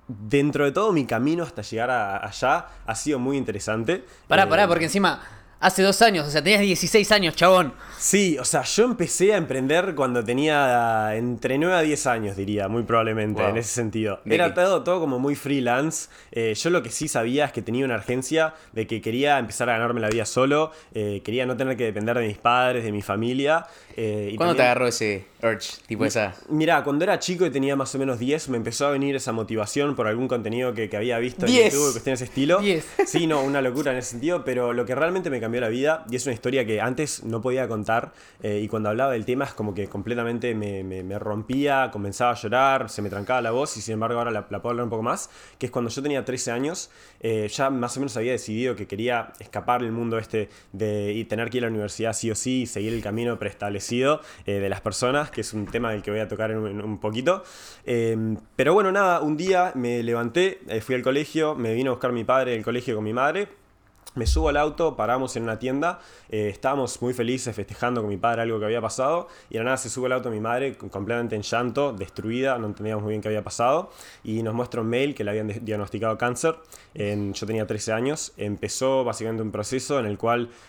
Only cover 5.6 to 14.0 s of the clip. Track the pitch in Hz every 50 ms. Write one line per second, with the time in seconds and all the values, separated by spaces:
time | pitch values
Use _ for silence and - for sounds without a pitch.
5.6 | - 185 180 - 190 196 190 - 233 226 202 165 143 147 143 156 143 180 214 202
6.6 | 202 202 180 - 180 156 - 220 202 - 220 208 190 165 151 - 170 180 190 185
7.6 | 170 135 - - - - - - - - - 202 202 185 151 127 123 - - 147
8.6 | 123 - - - 220 254 226 - 175 - - - 175 202 214 190 165 120 127 131
9.6 | 131 135 151 170 185 190 165 139 135 127 123 123 113 110 120 131 147 156 151 147
10.6 | 143 127 123 120 120 117 113 110 107 107 107 113 117 123 120 110 - 123 131 139
11.6 | 160 180 185 175 160 156 147 135 - 135 120 113 107 101 98 95 98 98 104 101
12.6 | 98 95 107 120 113 - 117 113 113 113 110 110 107 107 107 107 107 104 101 113
13.6 | 117 - - 123 117 107 101 110